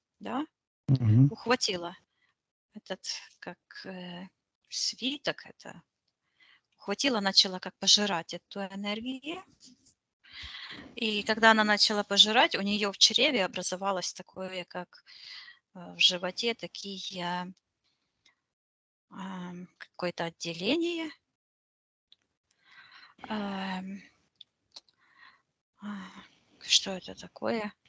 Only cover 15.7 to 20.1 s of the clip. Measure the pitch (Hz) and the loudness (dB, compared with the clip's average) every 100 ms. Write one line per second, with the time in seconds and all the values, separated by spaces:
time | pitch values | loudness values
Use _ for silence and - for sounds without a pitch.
15.7 | 185 175 175 - 180 180 - 233 226 175 | -16 -12 2 2 2 -4 -2 -4 -4 -8
16.7 | - 202 190 - 185 175 180 180 - _ | -12 -10 -10 -10 -6 -4 -6 -8 -14 _
17.7 | _ _ _ _ _ _ _ _ _ _ | _ _ _ _ _ _ _ _ _ _
18.7 | _ _ _ _ 185 190 185 180 175 180 | _ _ _ _ -12 -10 -8 -10 -12 -14
19.7 | - - - 175 | -18 -18 -6 -6